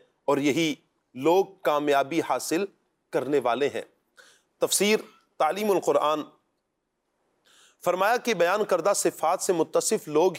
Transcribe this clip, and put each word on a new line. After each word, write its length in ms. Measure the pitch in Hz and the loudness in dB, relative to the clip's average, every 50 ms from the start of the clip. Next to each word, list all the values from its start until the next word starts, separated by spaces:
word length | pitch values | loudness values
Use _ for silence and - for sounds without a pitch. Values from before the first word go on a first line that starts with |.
| _ _ _ _ - | _ _ _ _ -4
اور 120 | - 143 | -2 -2
یہی 380 | 139 139 147 - 165 165 156 139 _ _ _ _ _ _ _ _ | 0 0 0 0 0 0 -2 -2 _ _ _ _ _ _ _ _
لوگ 300 | 127 135 160 175 190 190 196 - _ - | -2 0 2 4 4 2 0 -6 _ -4
کامیابی 580 | 165 151 147 147 147 139 139 139 135 165 160 135 - | -2 -2 0 0 2 2 2 0 0 -2 -4 -2 -2
حاصل 360 | 135 123 - - 156 180 202 - _ _ _ _ _ _ _ _ | -4 -4 -2 -4 -4 -4 -4 -6 _ _ _ _ _ _ _ _
کرنے 280 | - 156 127 131 147 139 | -6 -4 -4 0 -2 0
والے 300 | 117 120 117 127 143 123 | 0 0 0 0 -2 -2
ہیں۔ 140 | 107 107 - _ _ _ _ _ _ _ - - _ _ _ _ _ - | -4 -6 -12 _ _ _ _ _ _ _ -20 -20 _ _ _ _ _ -6
تفسیر 400 | 165 - - - 190 214 220 - - - - _ _ _ _ - | -4 -2 0 0 2 2 2 0 -2 -6 -20 _ _ _ _ -2
تعلیم 320 | 156 151 156 196 214 208 | -2 -2 0 -2 0 0
القرآن۔ 520 | 190 160 - 165 147 143 139 151 156 101 - - _ _ _ _ _ _ _ _ _ _ _ _ _ _ _ _ _ _ _ _ _ _ _ _ _ _ _ _ _ _ - | 0 0 2 2 0 2 2 2 0 -2 -4 -10 _ _ _ _ _ _ _ _ _ _ _ _ _ _ _ _ _ _ _ _ _ _ _ _ _ _ _ _ _ _ -2
فرمایا 320 | 180 175 185 190 214 247 | -2 0 2 2 2 2
کہ 180 | 233 - 240 214 | 0 0 -2 0
بیان 300 | 170 170 175 196 214 202 | 2 2 2 2 0 0
کردہ 280 | - 196 165 156 202 196 | 0 0 0 2 0 0
صفات 440 | - - 165 - - - 160 185 - | 2 0 -2 -2 0 -2 -2 -2 -2
سے 120 | - - 180 | -2 -2 0
متصف 560 | 160 160 - - 170 - - 220 202 - 160 | 0 0 0 0 -2 0 0 -2 -4 -4 -2
لوگ 240 | 147 151 180 185 165 | 0 2 2 2 0